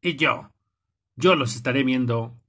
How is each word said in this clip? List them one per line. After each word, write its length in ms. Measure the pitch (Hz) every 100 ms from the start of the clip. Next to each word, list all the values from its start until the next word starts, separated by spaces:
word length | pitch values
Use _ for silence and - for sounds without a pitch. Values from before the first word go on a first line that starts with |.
Y 140 | 175 143
yo, 360 | 151 - - _ _ _ _ _ _ -
yo 180 | 160 175
los 200 | 123 -
estaré 280 | - 131
viendo 560 | 131 127 123 117 117 -